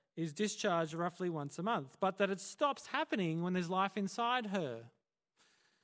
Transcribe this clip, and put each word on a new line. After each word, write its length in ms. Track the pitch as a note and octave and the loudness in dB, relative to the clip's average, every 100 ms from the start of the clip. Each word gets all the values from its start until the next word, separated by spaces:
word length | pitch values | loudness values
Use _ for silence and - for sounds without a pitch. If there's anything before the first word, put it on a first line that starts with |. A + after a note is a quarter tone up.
| _ - | _ -6
is 160 | E3 | -4
discharged 640 | C#3+ G#3 - G#3+ E3+ D#3+ | 0 -2 0 2 2 2
roughly 340 | E3 F3 E3+ F3+ | 0 -4 -2 -2
once 300 | D#3+ C#3+ - | -2 -4 -4
a 40 | |
month, 360 | F#3 A#3 C3+ - | -2 -2 -2 -2
but 160 | F#3+ F#3+ | 0 2
that 140 | G3 | 0
it 100 | F#3+ | 0
stops 460 | - - D4 C#4 - | -6 0 0 0 -2
happening 560 | C4+ D#4 C4+ F3 D#3+ | -2 0 2 2 2
when 100 | F3 | 0
there's 160 | F#3 E3+ | 0 2
life 300 | F#3 G3 G#3+ | 2 2 0
inside 480 | G3 - A#3 B3+ G#3+ | -2 0 0 2 0
her. 440 | G3 D3+ A#2 A#2 - _ _ _ _ _ _ _ _ | 0 -2 -4 -10 -20 _ _ _ _ _ _ _ _